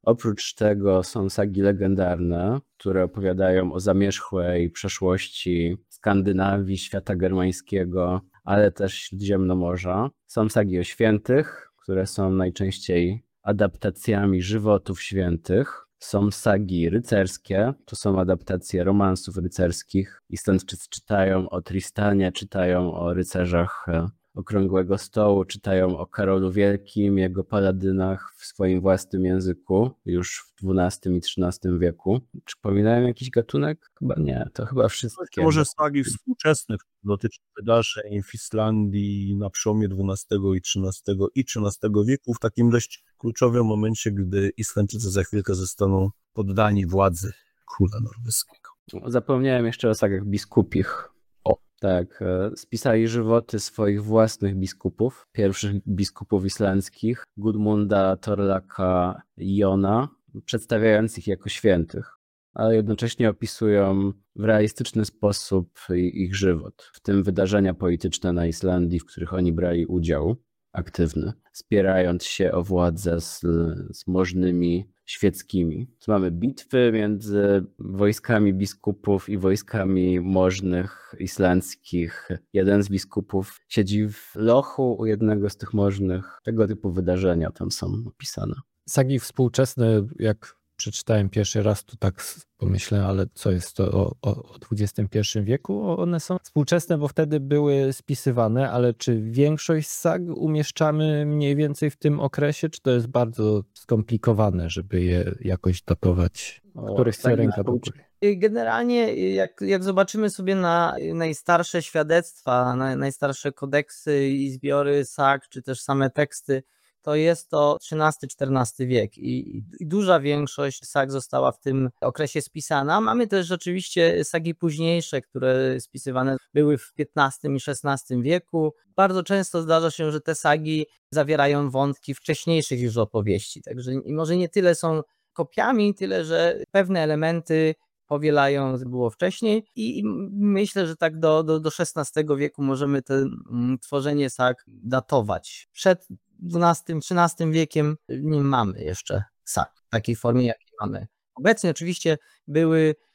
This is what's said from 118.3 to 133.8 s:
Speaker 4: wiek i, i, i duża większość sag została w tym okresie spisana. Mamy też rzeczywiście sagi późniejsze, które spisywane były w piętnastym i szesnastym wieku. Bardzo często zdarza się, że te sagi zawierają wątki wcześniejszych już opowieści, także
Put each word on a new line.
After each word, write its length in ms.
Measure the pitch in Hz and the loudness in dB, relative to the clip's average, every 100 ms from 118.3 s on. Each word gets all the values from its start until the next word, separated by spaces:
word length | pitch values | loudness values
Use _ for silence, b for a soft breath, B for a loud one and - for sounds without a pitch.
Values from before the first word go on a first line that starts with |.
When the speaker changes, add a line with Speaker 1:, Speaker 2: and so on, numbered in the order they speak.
| - 139 135 117 - 127 | -6 0 0 0 -4 0
Speaker 4:
wiek 300 | 123 101 - | 0 0 -4
i, 400 | 131 127 - - | -6 -6 -6 -10
i, 80 | 107 - | -12 -12
i 80 | 156 | -4
duża 320 | 196 190 170 | 0 4 4
większość 640 | 139 147 143 - 143 - - | 4 0 -2 -4 -4 -6 -4
sag 260 | 143 135 | -2 0
została 400 | 135 - 135 131 | -2 -2 0 0
w 80 | - | 0
tym 300 | 139 135 127 - | 0 0 0 -2
okresie 400 | 127 - 151 156 | -4 -2 -4 -4
spisana. 600 | - 156 - 147 139 190 | -6 -8 -4 -2 2 2
Mamy 260 | 220 233 226 | 2 0 0
też 200 | 196 170 | 0 0
rzeczywiście 760 | 180 180 180 - 180 165 175 | -4 -4 -6 -4 2 4 4
sagi 320 | 147 165 165 160 | 0 -2 -4 -2
późniejsze, 640 | 170 151 165 170 - 139 | -4 -2 0 0 -2 -6
które 580 | - - 131 131 131 131 | -6 -2 0 2 2 -2
spisywane 580 | - 131 135 127 131 131 - | -6 -12 -6 -2 0 -2 -2
były 240 | 147 147 143 | 2 2 2
w 160 | - | -2
piętnastym 640 | - 143 151 135 - 151 139 | -8 -4 0 0 -2 -4 -4
i 40 | |
szesnastym 640 | 147 131 147 139 - 123 | -4 -6 -4 -4 -2 -2
wieku. 520 | 123 175 - 165 156 - _ - | 0 0 -2 -2 -2 -4 _ 2
Bardzo 280 | 190 185 | 2 2
często 380 | 165 196 185 170 | 0 -2 0 -2
zdarza 300 | 160 160 165 | 2 2 2
się, 200 | - 156 | 0 -2
że 100 | 151 | -2
te 140 | - 156 | -4 -2
sagi 500 | 156 151 156 156 151 b _ | 2 0 0 -4 -4 b _
zawierają 580 | 151 143 151 143 143 143 | -2 2 2 4 2 0
wątki 440 | 131 143 139 - | 0 -2 -2 -8
wcześniejszych 680 | 135 - 151 - 160 - 123 | -8 -4 -4 0 0 0 -2
już 160 | 120 117 | -2 0
opowieści, 640 | 107 110 104 95 - - | 0 0 0 0 -2 -12
także 320 | - 123 | -14 -10